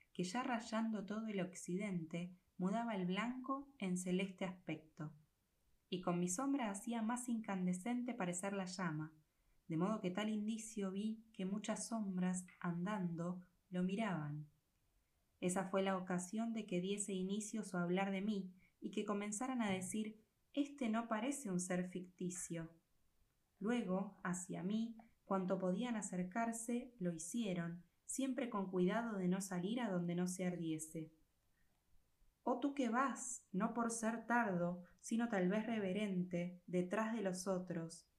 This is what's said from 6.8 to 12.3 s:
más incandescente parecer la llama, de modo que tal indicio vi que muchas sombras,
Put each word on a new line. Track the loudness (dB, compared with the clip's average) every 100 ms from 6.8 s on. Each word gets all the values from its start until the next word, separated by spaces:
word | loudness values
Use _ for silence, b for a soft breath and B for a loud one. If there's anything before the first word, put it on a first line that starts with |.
| -2 0
más | 0 0 0
incandescente | -2 0 2 2 2 0 0 0
parecer | 0 0 0 0
la | 0 -2
llama, | -2 0 0 -4 -8 _ _ _ _ -2
de | 2
modo | 2 2
que | 0
tal | 0 0
indicio | 0 0 -2 -4 -4 -2
vi | 0 -2 -4 -8
que | -4
muchas | -2 -2 -2 -4 -2
sombras, | -2 0 2 2